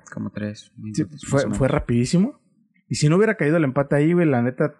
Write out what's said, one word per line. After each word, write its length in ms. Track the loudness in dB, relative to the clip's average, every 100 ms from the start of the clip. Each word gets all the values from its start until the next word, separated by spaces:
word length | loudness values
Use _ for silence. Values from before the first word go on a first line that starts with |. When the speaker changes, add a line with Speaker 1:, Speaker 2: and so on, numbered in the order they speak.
| -6
Speaker 1:
Como 180 | -10 -10
tres 420 | -8 -8 -10 -18
Speaker 2:
Sí, 60 | -16 -10 -6
Speaker 1:
minutos, 160 | -6 -8 -2
Speaker 2:
fue, 80 | 0
Speaker 1:
más 80 |
o 40 | 0
menos. 100 | 0
Speaker 2:
fue 100 | 0
rapidísimo. 720 | 0 0 -2 2 0 0 -4 _ _ _ _ -8
Y 40 |
si 160 | 0 2
no 60 | 4
hubiera 180 | 2 2
caído 220 | 0 2
el 60 |
empate 320 | 0 0 0 2
ahí, 180 | 2
güey, 120 | 2 2
la 140 | 2
neta, 360 | 0 0 -4 -4